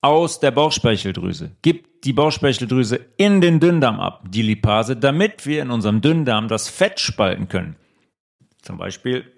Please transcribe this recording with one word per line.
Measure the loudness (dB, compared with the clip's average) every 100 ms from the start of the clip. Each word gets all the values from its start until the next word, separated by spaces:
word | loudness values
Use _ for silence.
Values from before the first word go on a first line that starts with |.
aus | 4 2 2 0
der | 0
Bauchspeicheldrüse. | 2 0 2 0 0 -2 -6 -6 -8 -12 -2
Gibt | 0 0 _ _ -4
die |
Bauchspeicheldrüse | 2 2 2 -2 -2 -2 0 0 -2 -8 _
in | 2 4
den | 4 4
Dünndarm | 4 4 2 0
ab, | -6 -8 -8
die | -2
Lipase, | 0 0 2 2 0 0
damit | 0 2 0 -2 -6
wir | -4
in | -2
unserem | -2 0 2
Dünndarm | 2 2 0 -2 -2
das | -4 -6
Fett | -2 -2 0
spalten | -6 0 -2 -2 -4
können. | -6 -6 -14 _ _ _ _ _ _ _ _
Zum | -18 -12
Beispiel | -12 -10 -6 -6 -8